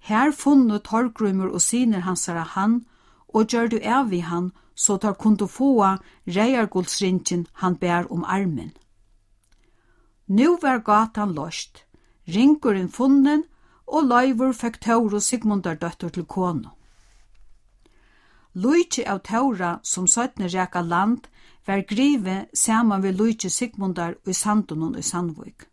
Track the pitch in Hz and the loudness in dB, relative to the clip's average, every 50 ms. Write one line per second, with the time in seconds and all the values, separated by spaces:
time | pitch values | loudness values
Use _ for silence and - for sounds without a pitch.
0 | _ - 214 220 254 302 285 - - 277 294 277 254 226 208 208 - - 220 226 | _ 0 0 2 2 2 0 0 2 4 6 6 6 4 2 -2 -4 -2 -2 0
1 | 247 247 226 - 226 202 190 190 185 185 - 175 - - - 240 254 233 214 185 | 0 -2 -2 -2 -2 0 0 0 -2 -2 -2 -2 -2 0 0 2 2 2 0 0
2 | 175 185 180 180 - - 170 170 165 - - 190 196 208 233 240 233 _ _ _ | -2 -2 -4 -4 -4 -6 -6 -6 -6 -6 -4 -2 0 2 2 0 -2 _ _ _
3 | _ _ _ _ _ _ - 220 220 220 - 233 233 233 226 220 - 214 233 269 | _ _ _ _ _ _ 0 0 2 2 0 0 0 0 -2 -2 -2 0 0 0
4 | 262 226 185 175 170 165 175 175 180 180 - _ _ _ _ - - - 202 190 | 0 0 -2 -4 -4 -4 -4 -4 -4 -4 -6 _ _ _ _ -4 -2 0 0 0
5 | - 214 196 - - 220 214 196 208 185 - - 254 277 269 233 202 190 190 190 | 0 -2 -4 0 2 2 2 2 0 -6 -4 0 2 2 4 4 4 2 0 -2
6 | - - _ _ _ - 170 190 214 247 269 240 220 - - 185 180 - - - | -6 -18 _ _ _ -4 -2 0 2 2 2 2 0 0 -2 -4 -4 -4 -4 -2
7 | 202 185 185 180 - - 185 175 175 - _ - - 185 180 - - 175 175 175 | 0 0 0 0 -2 -2 -4 -4 -4 -6 _ -4 -2 -2 -2 0 0 0 0 0
8 | 175 - - 170 - - 185 196 202 185 151 117 - 151 - - _ _ _ _ | -2 -2 -6 -6 -4 -4 -2 -2 -2 -2 -4 -4 -8 -12 -16 -20 _ _ _ _
9 | _ _ _ _ _ _ _ _ _ _ _ _ _ _ _ _ _ _ _ _ | _ _ _ _ _ _ _ _ _ _ _ _ _ _ _ _ _ _ _ _
10 | _ _ _ _ _ - 190 208 262 330 349 339 320 277 262 247 220 - 208 214 | _ _ _ _ _ 0 2 4 4 4 4 2 2 0 0 0 0 2 2 2
11 | 226 220 _ 214 208 202 170 147 143 165 - - - - _ - _ _ _ - | 2 0 _ -4 -4 -2 -4 -4 -8 -8 -10 -12 -14 -14 _ -20 _ _ _ -20
12 | _ _ _ _ _ - 160 202 247 285 302 302 - 254 202 190 180 175 - - | _ _ _ _ _ -4 2 4 6 6 6 4 2 0 0 0 -2 -4 -2 0
13 | 247 269 277 277 269 285 302 302 320 _ _ _ _ _ _ _ _ - 269 311 | 2 4 6 6 6 4 4 2 0 _ _ _ _ _ _ _ _ -2 0 0
14 | 311 254 240 240 254 269 262 220 254 262 247 - - 233 226 - - 208 233 233 | 2 4 4 4 4 4 2 2 0 0 0 -2 -4 -8 -8 -6 -2 0 2 2
15 | 233 214 202 208 208 - - 240 226 214 208 196 175 180 160 156 170 170 160 _ | 2 0 0 -2 -2 -2 -4 0 0 0 0 0 -2 -4 -6 -4 -6 -8 -8 _
16 | - 170 - 180 160 - - 185 185 180 170 139 110 - - - _ _ _ _ | -10 -8 -8 -8 -10 -8 -4 -4 -2 -2 -2 -4 -8 -10 -18 -20 _ _ _ _
17 | _ _ _ _ - _ - - - - - _ _ _ _ _ _ _ _ _ | _ _ _ _ -20 _ -20 -20 -20 -20 -20 _ _ _ _ _ _ _ _ _
18 | _ _ _ _ _ _ _ _ _ _ _ 180 185 247 302 339 349 - - - | _ _ _ _ _ _ _ _ _ _ _ -2 2 4 4 4 2 0 -2 -6
19 | 233 - 202 190 _ - 208 226 269 277 233 180 180 175 175 - _ - - 185 | -4 -4 -4 -6 _ -4 -2 0 2 2 0 0 -2 -4 -4 -6 _ -6 -4 -2
20 | 185 175 - 233 240 262 _ - 202 175 175 185 185 180 - 180 170 170 175 175 | 0 0 0 0 -2 -4 _ -6 -6 -4 -2 -4 -4 -2 -4 -6 -4 -2 0 0
21 | 196 214 240 - - - _ _ - - - _ _ - 196 196 190 - 208 208 | 0 0 0 -2 -6 -20 _ _ -20 -20 -20 _ _ -4 -4 -4 -2 -4 -2 2
22 | 269 285 294 254 190 185 185 190 208 _ - - - - 220 220 233 220 202 190 | 2 2 2 2 0 -4 -6 -6 -8 _ -4 -2 0 2 2 2 2 2 2 0
23 | 190 196 185 185 214 226 220 220 - 185 - - 247 233 - - 196 190 175 175 | 0 -2 0 0 0 0 0 -2 -4 -6 -4 -4 -6 -6 -6 -6 -6 -4 -4 -4
24 | 170 170 - - _ 202 180 - - 214 208 208 196 - 165 156 160 160 - - | -6 -6 -8 -8 _ -6 -4 -2 0 2 2 0 0 -2 -4 -4 -4 -4 -6 -6
25 | 170 - - 175 180 170 156 - - - - _ - _ | -6 -6 -4 -4 -6 -6 -8 -10 -16 -20 -20 _ -20 _